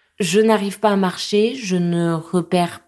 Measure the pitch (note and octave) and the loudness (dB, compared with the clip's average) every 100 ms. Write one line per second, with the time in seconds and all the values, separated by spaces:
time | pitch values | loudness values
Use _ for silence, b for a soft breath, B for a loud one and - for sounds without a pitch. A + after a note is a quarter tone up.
0 | _ - F3 G3+ A3 G#3+ G3+ F#3 G#3+ G3 | _ -8 0 2 4 2 -2 -2 0 2
1 | F#3 - - G#3 A3+ C4+ G3+ F3+ F3 E3+ | 0 -4 -2 0 0 -2 -4 -2 0 0
2 | E3+ D#3+ D#3+ F3+ E3 F3+ E3+ - | 0 -2 -2 -2 0 0 0 -6